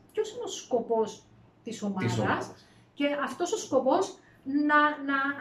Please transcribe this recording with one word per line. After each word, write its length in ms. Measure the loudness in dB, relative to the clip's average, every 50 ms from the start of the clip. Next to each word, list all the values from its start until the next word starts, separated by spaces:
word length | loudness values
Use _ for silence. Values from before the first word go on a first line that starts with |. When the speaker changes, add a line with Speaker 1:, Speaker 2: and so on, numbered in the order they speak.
| -20 _ -4
Speaker 1:
Ποιος 160 | -4 -4 -4
είναι 120 | -4 -8 -8
ο 40 | -8
σκοπός 760 | -8 -10 -6 -2 -2 0 0 2 2 2 2 0 -2 -10 -18 _ -20 -20 -20 _ _ _ -12
της 100 | -12 -10 -6
Speaker 2:
Της 60 | -4
Speaker 1:
ομάδας; 340 | -4 -2 0 0 0 0 0
Speaker 2:
ομάδας. 320 | 0 0 0 -2 -4 -8 -12 -18 -20 _ _ _ _ _ _
Speaker 1:
Και 120 | -2 0 0 0 0 -4
αυτός 280 | -4 -4 -4 -2 -2 -2
ο 40 | -4
σκοπός 600 | -2 2 2 2 4 4 4 4 2 0 -6 -12 -20 -20 -20 _ -6
να, 360 | -2 0 0 2 4 6 6 6 4 2 0 -4 -2
να, 80 | -2 0 0 -2 -4 -6